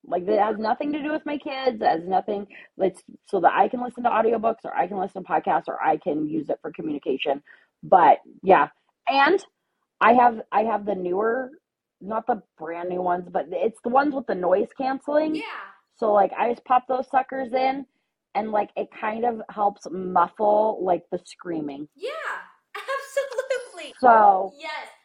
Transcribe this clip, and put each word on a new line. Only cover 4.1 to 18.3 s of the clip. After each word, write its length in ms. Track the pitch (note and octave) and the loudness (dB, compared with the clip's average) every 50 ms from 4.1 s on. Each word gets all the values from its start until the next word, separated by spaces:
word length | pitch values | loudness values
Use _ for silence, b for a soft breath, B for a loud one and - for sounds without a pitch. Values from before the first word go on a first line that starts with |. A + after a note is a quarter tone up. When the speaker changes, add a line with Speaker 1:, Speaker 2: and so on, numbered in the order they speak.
| - G#3+ A3+ A3+ A#3 A3 G#3+ A3+ A3 _ _ | 0 2 2 2 0 0 0 -2 -4 _ _
Speaker 1:
or 100 | G#3+ - | -8 -2
I 120 | - E3 F3+ | -2 -2 -2
can 100 | G3+ G3 | -2 -4
listen 240 | F#3 G3 _ F#3+ F3+ | -6 -6 _ -12 -6
to 60 | - | -2
podcasts 380 | F3 D#3 - G3+ E3 D#3+ - - | -2 -2 0 2 0 0 0 -4
or 140 | - - | -8 -2
I 160 | - D3+ D#3 D#3+ | 0 0 0 0
can 300 | - F#3 D3 D3+ D#3 D3+ | -2 -4 -2 -2 -4 -2
use 220 | D3+ D#3+ C#3+ - | -4 -4 -4 -4
it 80 | - - | -6 -6
for 100 | _ D#3+ | _ -14
communication. 720 | D#3 - E3+ D#3 D3+ - _ E3 C3 C3+ - D3+ C#3 - b b b b b b b _ - | -12 -8 -8 -8 -8 -6 _ -4 -4 -2 -2 -4 -4 -4 b b b b b b b _ 0
But, 340 | D#3 G3 F3+ E3+ D3+ - - _ - - - - | 4 4 6 8 8 6 4 _ -18 -20 -8 4
yeah. 260 | F#3 F#3 D#3 C#3+ D3+ _ _ _ _ _ _ _ - | 4 6 6 6 2 _ _ _ _ _ _ _ 0
And 320 | C#4 C#4 C#4 D4+ F4+ G4 - _ _ _ _ _ _ _ _ _ _ _ | 2 4 4 4 4 2 0 _ _ _ _ _ _ _ _ _ _ _
I 120 | - G#3+ A#3+ | 4 6 6
have, 280 | B3 B3 A#3+ A#3 A3 - _ | 8 6 4 4 0 -10 _
I 100 | - G3+ A3 | -2 0 0
have 220 | A3+ A3 G#3 G#3 | 0 -2 -4 -2
the 100 | G3+ G3+ | -4 -4
newer, 560 | F#3+ F3+ F3 F3 F#3+ G#3+ A3+ A#3 C4 C4 B3+ D4 F4 _ _ _ _ _ _ _ _ | -4 -4 -4 -2 -2 0 0 -2 -2 -6 -8 -14 -20 _ _ _ _ _ _ _ _
not 240 | - F#3 A3 A3 A3 | -12 -8 -8 -6 -2
the 160 | - B3 G3+ - _ _ _ | -4 -4 -4 -4 _ _ _
brand 320 | D#3+ D#3 E3+ F3 F3 F3+ | -12 -10 -10 -8 -8 -6
new 120 | F3+ F3+ | -6 -4
ones, 260 | F#3 F3+ F3 F3+ F3+ F3+ | -2 -2 -2 -2 -4 -6
but 140 | F3+ F#3 D3+ D3+ | -6 -6 -6 -4
it's 280 | F#3 E3+ F3+ A3 A3 - _ | -4 -2 -2 -2 -4 -4 _
the 60 | A#3+ | 0
ones 260 | A#3+ C4 C#4 D4+ C4 | 2 2 2 2 -2
with 100 | C#4 B3 | -4 -4
the 80 | - G3+ | -4 -4
noise 340 | F#3 F3+ F3 F#3 G3 A3+ - - | -2 2 2 2 2 2 -4 -4
canceling. 600 | - C4+ C4 C4+ C4+ _ - D4 D4+ D#4 D#4 D#4 | -6 -4 -4 -4 -6 _ 0 0 0 0 0 -2
Speaker 2:
Yeah. 80 | D#4 A4+ A4 B B B B B B B B _ _ | -6 -6 -8 B B B B B B B B _ _
Speaker 1:
So, 140 | - G#3+ G#3 | 0 4 4
like, 180 | G#3 G3 - - - | 4 4 4 2 -2
I 120 | G#3 A#3+ | -2 -2
just 160 | A#3+ - _ | -2 -4 _
pop 220 | - B3+ B3+ - _ | 2 2 2 2 _
those 200 | C4 B3+ C4 _ | -4 -4 -4 _
suckers 440 | - B3+ B3+ - C4 C4+ C4+ A#3 A3+ | 0 -2 -2 0 -6 -8 -6 -2 -2
in 320 | B3+ C4 C4+ C4+ C#4 C4+ _ _ _ _ _ _ _ _ _ | 0 0 0 0 -2 -8 _ _ _ _ _ _ _ _ _